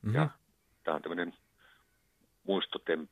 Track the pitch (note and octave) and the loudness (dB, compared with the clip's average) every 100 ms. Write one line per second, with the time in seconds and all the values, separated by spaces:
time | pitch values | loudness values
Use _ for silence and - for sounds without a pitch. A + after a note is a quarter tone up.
0 | G#2+ B2 D#3 - _ _ _ _ - D2+ | 0 2 2 0 _ _ _ _ -2 -2
1 | D#2 F2 F2 - _ _ - _ _ _ | -2 -4 -4 -6 _ _ -20 _ _ _
2 | _ _ _ _ - - - - - D#2+ | _ _ _ _ 0 0 0 -6 -2 -2
3 | D2+ | -2